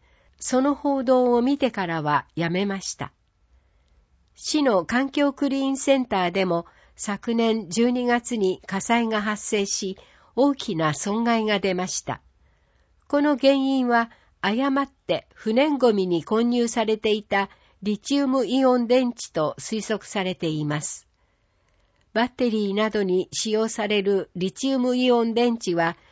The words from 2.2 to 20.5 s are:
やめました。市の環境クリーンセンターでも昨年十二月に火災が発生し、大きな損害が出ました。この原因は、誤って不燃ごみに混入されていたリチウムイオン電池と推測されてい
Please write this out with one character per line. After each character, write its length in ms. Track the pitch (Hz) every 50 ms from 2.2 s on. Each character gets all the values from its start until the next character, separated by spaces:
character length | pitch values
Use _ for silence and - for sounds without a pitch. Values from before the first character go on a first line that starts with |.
| - - _
や 140 | 156 170 165
め 160 | 170 180 202
ま 140 | 202 196 190
し 160 | - - -
た。 160 | - - - - _ _ _ _ _ _ _ _ _ _ _ _ _ _ _ _ _ _ _ _ _ _ _ _
市 280 | - - - - 302 285
の 220 | 262 214 185 165
環 240 | - 226 247 269 269
境 240 | - 294 285 285 277
ク 160 | - 285 277
リ 100 | 269 269
ー 120 | 269 269
ン 60 | 269 262
セ 200 | - 294 269 269
ン 80 | 254
タ 180 | - 220 196 180
ー 80 | 175
で 140 | 175 196 190
も 200 | 185 170 170 170 - _ _ _ _ _
昨 400 | - - - 202 196 - 247 226
年 340 | 226 233 226 220 226 202 160
十 200 | 175 214 233 247
二 160 | 247 247 247
月 320 | 240 240 240 240 - 247 220
に 240 | 196 185 185 - -
火 140 | - 190 196
災 280 | - - 233 233 233 220
が 140 | 220 214
発 220 | 202 220 214 202 -
生 220 | - - 208 202
し、 320 | 196 - - 214 190 190 - - _ _ _ _ _ _
大 200 | 226 262 285 277
き 200 | - - - 190
な 180 | 160 160 156 147
損 300 | - - 202 202 220 233
害 220 | 240 233 226 220
が 140 | 214 208 196
出 140 | 185 196 185
ま 140 | 180 180 185
し 140 | - -
た。 200 | - - 123 - _ _ _ _ _ _ _ _ _ _ _ _ _ _ _ _ _ _
こ 140 | - 285
の 160 | 294 294 294 240
原 160 | - 269 277
因 340 | 277 269 269 269 269 254 240
は、 240 | 240 233 233 233 - _ _ _ _ _
誤 400 | - 190 214 233 269 277 269 277
っ 80 | 277 269
て 380 | _ _ _ - 170 - - _ _
不 200 | - - 214 220
燃 240 | 240 285 311 294 262
ご 160 | 254 240 214
み 120 | 202 185 180
に 160 | 175 165 -
混 260 | - 214 220 233 240
入 180 | 240 240 240 233
さ 160 | - 240 220
れ 140 | 214 220 214
て 140 | - 220
い 120 | 208 220 202
た 260 | - 208 196 196 - - _ _ _ _ _
リ 160 | - 208 214 202
チ 200 | - - 277 285
ウ 100 | 285 262
ム 180 | 254 269 240
イ 200 | - 240 262 269
オ 120 | 254 254 247
ン 100 | 240 220
電 220 | 247 262 254 240
池 220 | 233 - - -
と 240 | - 165 156 147 - -
推 240 | - - 220 220
測 280 | 196 - 220 202 - -
さ 140 | - 208 185
れ 120 | 185 180
て 120 | - -
い 180 | 165